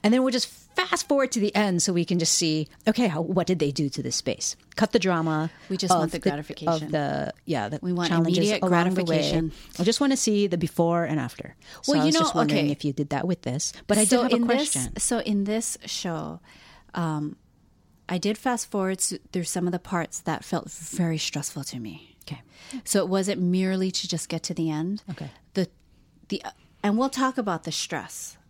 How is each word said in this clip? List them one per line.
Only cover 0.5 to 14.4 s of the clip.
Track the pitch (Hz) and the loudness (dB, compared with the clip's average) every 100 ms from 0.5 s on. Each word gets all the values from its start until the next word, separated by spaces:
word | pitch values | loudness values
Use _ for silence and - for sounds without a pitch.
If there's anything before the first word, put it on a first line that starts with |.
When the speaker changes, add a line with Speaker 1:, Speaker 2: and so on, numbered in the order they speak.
| - - - 359 349 - | -10 -8 -4 0 -2 2
Speaker 1:
forward | 277 262 | 2 2
to | 233 | 2
the | 208 202 | 2 4
end | 202 175 | 2 2
so | - | 2
we | 175 165 | 0 2
can | 175 | 2
just | 165 - | 2 2
see, | 165 156 151 - - | 2 0 -2 -2 0
okay, | 214 240 | 2 2
how, | 156 | 0
what | 165 190 175 | 0 0 2
did | 180 | 2
they | 147 | 0
do | 139 143 | 0 -2
to | - | -2
this | 127 - | -4 -2
space? | - - - - _ - | -2 -4 -6 -8 _ 0
Cut | 220 | 2
the | 233 | 4
drama | 185 170 160 156 160 - - | 2 2 2 0 -2 -6 -8
Speaker 2:
We | 190 | -4
just | 185 | 2
want | 180 | 2
Speaker 1:
of | 160 | 2
Speaker 2:
the | 170 | 0
Speaker 1:
the, | 190 | -2
Speaker 2:
gratification. | 147 151 - 156 165 151 | -2 -8 -4 -2 -2 0
Speaker 1:
of | |
the, | 156 143 143 - - - | 0 0 -2 -4 -8 -4
yeah, | 143 104 | -4 -2
the | 147 | -4
Speaker 2:
We | 180 | -2
want | 175 175 | -2 2
Speaker 1:
challenges | 170 170 175 | 4 4 4
Speaker 2:
immediate | 202 214 | 2 2
Speaker 1:
along | 185 175 180 | 2 4 4
the | 185 170 | 2 2
way. | 156 | 2
Speaker 2:
gratification. | 147 165 160 - - - | 2 0 -2 -6 -16 0
Speaker 1:
I | |
just | 185 226 | 0 2
wanna | 277 269 | 2 2
see | - 208 202 | 2 2 2
the | 175 | 0
before | 170 - 170 170 170 | 0 2 2 2 0
and | 151 | -2
after. | 123 - - - - - | -2 -8 -16 -16 -20 -6
So | - | 0
Speaker 2:
Well, | 294 | 4
Speaker 1:
I | |
Speaker 2:
you | 302 | 4
Speaker 1:
was | |
Speaker 2:
know, | 320 | 4
Speaker 1:
just | 320 165 | 2 2
wondering | 151 - 147 | 2 2 2
Speaker 2:
okay. | |
Speaker 1:
if | 147 151 | 0 -2
you | |
did | 135 143 | -2 -2
that | 139 175 | -2 -2
with | 175 | -2
this, | - 131 - - - | -2 -4 -4 -8 0
but | 208 | 2
I | 214 | 4
Speaker 2:
So | 247 | 4
Speaker 1:
did | |
have | 240 | 4
a | |
Speaker 2:
in | 240 | 2